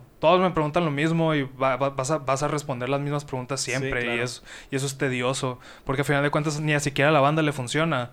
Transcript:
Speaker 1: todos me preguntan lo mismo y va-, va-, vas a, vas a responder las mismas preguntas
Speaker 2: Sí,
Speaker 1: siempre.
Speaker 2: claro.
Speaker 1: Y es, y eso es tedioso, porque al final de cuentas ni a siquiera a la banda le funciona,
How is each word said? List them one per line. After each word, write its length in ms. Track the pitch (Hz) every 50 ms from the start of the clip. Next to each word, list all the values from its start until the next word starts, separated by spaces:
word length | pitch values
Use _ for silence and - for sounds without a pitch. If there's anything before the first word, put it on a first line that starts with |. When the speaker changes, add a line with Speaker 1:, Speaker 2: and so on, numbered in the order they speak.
| - - - -
Speaker 1:
todos 220 | - 156 180 185
me 80 | 185 180
preguntan 340 | 180 165 151 147 147 175 175
lo 80 | 156
mismo 440 | 143 139 151 160 165 165 165 160 156
y 80 | 147 135
va-, 340 | 127 127 127 131 135 127
va-, 140 | 123 139 139
vas 180 | 139 139 127 131
a, 60 | 160
vas 240 | 151 135 135 135 135
a 60 | 151
responder 420 | 143 151 147 147 147 131 120 123 131
las 100 | 139 139
mismas 240 | 143 143 147 147 147
preguntas 380 | - 135 127 123 - 135 131
Speaker 2:
Sí, 100 | - 123
Speaker 1:
siempre. 300 | 120 131 135 135 135 123
Speaker 2:
claro. 160 | 120 120 117
Speaker 1:
Y 20 | 117
es, 220 | 123 123 - - - - - - - -
y 40 | 139
eso 120 | 131 139
es 100 | 135 135
tedioso, 640 | - 151 135 127 123 120 127 135 - 143 127 123 - - - - - -
porque 160 | - 135 147
al 40 | 139
final 180 | 147 143 139 143
de 80 | 143
cuentas 280 | - 151 147 160 147 151
ni 140 | 156 151 151
a 60 | 143
siquiera 300 | 147 143 135 143 139 151
a 40 | 160
la 60 | 143
banda 220 | 135 143 156 160 156
le 80 | 147 -
funciona, 580 | 131 123 120 - 147 160 170 147 123 120 117